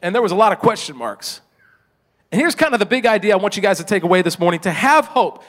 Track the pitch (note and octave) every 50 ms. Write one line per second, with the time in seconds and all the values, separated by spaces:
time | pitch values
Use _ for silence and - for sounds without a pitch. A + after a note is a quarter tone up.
0 | F3 F3+ G3+ B3 A3+ F#3 F#3 G3+ A3 G#3 - - - A#3 G#3+ - - D#3 C#3 B2
1 | A#2 G#2+ G2+ - - - - - _ _ _ _ _ _ _ _ _ _ _ _
2 | _ _ _ _ _ - E3+ A3+ D#4+ E4 - - D#4+ D4+ B3 G#3 G3+ - A#3+ B3+
3 | A3+ A#3 A3 G3 F#3+ G#3 G3+ F#3 G3+ G3+ - G3+ G3+ G3 F#3+ E3+ E3 - G#3 F3+
4 | E3 F3 F#3 F3+ E3+ E3+ - - E3+ F3 E3+ E3 - F#3 D#3 - A3+ C#4 D#4 D#4
5 | - - - B3+ G3+ - - - -